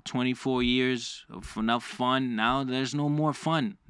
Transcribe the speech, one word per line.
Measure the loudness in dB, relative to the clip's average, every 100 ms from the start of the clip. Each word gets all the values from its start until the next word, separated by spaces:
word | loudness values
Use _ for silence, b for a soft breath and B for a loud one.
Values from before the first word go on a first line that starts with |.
twenty-four | -6 -2 0 0 0 2
years | 2 2 2 0 -6 -12 -14
of | -14 -10 -4
enough | 0 0
fun. | -2 -2 2 2 2 2
Now | 2 2
there's | 0 -2 -2
no | 0 0
more | 2 2
fun. | 0 0 0 0 -6 -6